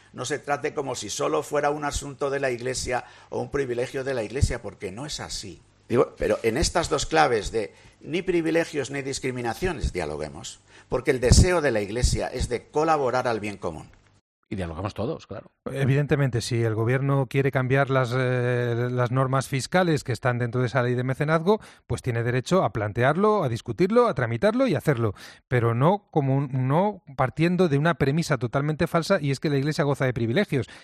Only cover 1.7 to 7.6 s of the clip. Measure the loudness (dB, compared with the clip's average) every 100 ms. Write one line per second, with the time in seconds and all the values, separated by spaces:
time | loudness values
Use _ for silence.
1.7 | -2 -4 -6 -8 -6 -4 -2 -2 -2 -4
2.7 | -4 -4 -4 -6 -14 -10 -8 -4 -4 -2
3.7 | -2 -4 -4 -4 -4 -4 0 0 0 -8
4.7 | -12 -12 -10 -10 -10 -10 -10 -12 -16 _
5.7 | _ -2 0 0 -2 -2 0 0 0 0
6.7 | 0 0 -2 0 2 4 2 -2 -4